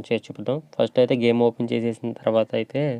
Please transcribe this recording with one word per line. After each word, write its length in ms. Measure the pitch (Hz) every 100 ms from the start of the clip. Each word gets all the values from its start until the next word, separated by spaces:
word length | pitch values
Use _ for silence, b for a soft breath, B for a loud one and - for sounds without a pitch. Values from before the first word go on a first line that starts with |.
| -
చేసి 160 | 110 -
చూపిద్దాం. 320 | - 107 147 - -
ఫస్ట్ 220 | 113 -
అయితే 120 | 123 127
గేమ్ 160 | 117 117 117
ఓపెన్ 220 | 117 120
చేసేసిన 380 | 120 117 110 117 113
తర్వాత 300 | 113 110 110 113
అయితే 220 | 110 135 147